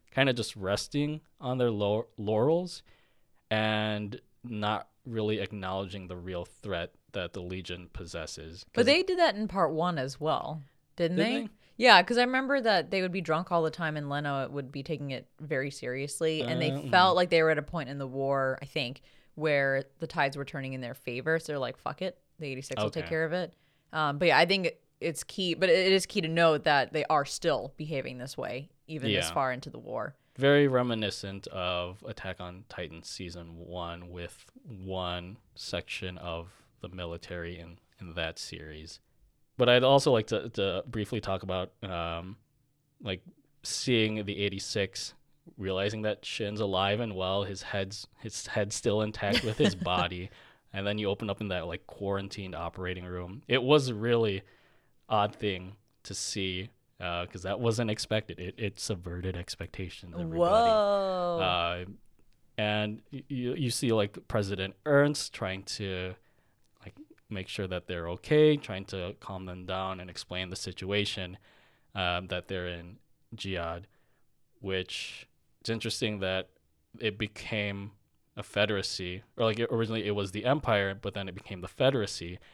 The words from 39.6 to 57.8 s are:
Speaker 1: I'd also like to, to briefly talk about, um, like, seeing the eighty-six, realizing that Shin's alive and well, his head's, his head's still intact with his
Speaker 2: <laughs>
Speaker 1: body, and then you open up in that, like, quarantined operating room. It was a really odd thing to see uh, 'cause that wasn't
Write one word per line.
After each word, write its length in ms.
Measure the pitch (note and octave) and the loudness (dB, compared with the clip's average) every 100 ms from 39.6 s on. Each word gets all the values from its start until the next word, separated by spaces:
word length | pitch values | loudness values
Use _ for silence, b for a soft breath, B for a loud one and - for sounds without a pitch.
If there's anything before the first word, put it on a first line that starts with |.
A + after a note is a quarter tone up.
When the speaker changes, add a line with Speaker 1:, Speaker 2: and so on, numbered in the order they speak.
| B2 | 6
Speaker 1:
I'd 140 | B2 | 8
also 280 | B2+ C#3 D3+ | 8 8 8
like 160 | A#2 G#2+ | 4 4
to, 220 | G#2+ F2+ | -2 -2
to 340 | - G2 F#2 - | -2 0 0 -4
briefly 340 | A2+ G2+ A2+ | -6 -4 -4
talk 220 | G2 F#2+ | -2 -4
about, 280 | F#2+ F#2 F#2 - | -2 -4 -4 -8
um, 540 | G2 F2 E2+ E2+ F#2 - _ _ _ _ _ _ | -8 -4 -4 -4 -8 -14 _ _ _ _ _ _
like, 180 | G#2+ F#2+ - - _ _ | -6 -6 -6 -20 _ _
seeing 640 | - - - A#2 A2 G#2+ G2+ | -8 -4 2 4 4 0 -4
the 140 | G2+ | -2
eighty-six, 760 | G2+ G2 - G#2+ F#2+ - - - _ _ - - | -2 -2 -4 -2 -2 -4 -12 -12 _ _ -20 -8
realizing 440 | F#2+ F#2+ G2+ A2 | -2 0 0 0
that 220 | G#2+ G2+ - | -2 -4 -6
Shin's 340 | - G#2 G#2 | -6 -4 -2
alive 400 | G#2 F#2 G2 G#2 | 0 2 2 2
and 160 | A#2 F#2 | -2 -2
well, 280 | F#2 G2 | 0 0
his 180 | G2 F#2+ | -2 -6
head's, 460 | - G2 F#2+ G#2 - _ | -6 -4 -4 -8 -14 _
his 280 | A2 - - | -12 -10 -4
head's 260 | - G2+ | -2 -2
still 280 | - A#2+ G#2 | 0 0 2
intact 420 | G#2+ - G2+ A#2+ | 0 -2 0 0
with 160 | A2+ G#2+ | 0 2
his 160 | A2 F#2 | 2 2
Speaker 2:
<laughs> 180 | F2 | -2
Speaker 1:
body, 380 | F2+ F2 F2+ F#2 B B B B | 0 0 -2 -10 B B B B
and 140 | G2 G2+ | -4 -2
then 100 | G#2+ | 0
you 100 | G#2 | 0
open 220 | G2+ G#2+ | 0 -2
up 120 | G2 | -4
in 80 | G#2 | -2
that, 180 | F2+ E2 | -4 -4
like, 180 | F2 - | -8 -10
quarantined 680 | - G2 G2 G2 - F#2+ E2 | -8 -4 -2 -4 -8 -8 -6
operating 500 | E2+ F#2 F#2 F2+ F2+ | -8 -6 -6 -6 -6
room. 380 | F2+ F2 G#2 - | -8 -8 -8 0
It 140 | B2+ | 2
was 280 | B2+ D3+ C3 | 6 6 4
a 40 | |
really 480 | G#2+ A#2 A#2 A2 F#2+ - b b b b b - | 0 2 4 4 0 -6 b b b b b 0
odd 280 | G#2+ G#2 - | 2 2 0
thing 400 | G#2+ F#2 F#2 G2+ _ _ | -4 -4 -8 -16 _ _
to 120 | - G2 | -12 -8
see 540 | - G#2 F#2+ F#2 G#2 _ _ - | -6 -2 -2 -4 -8 _ _ -10
uh, 240 | F2+ F2 F2 | -6 -4 -6
'cause 160 | F2+ | -8
that 160 | F2+ G2 | -6 -2
wasn't 300 | A#2 A2 | 0 0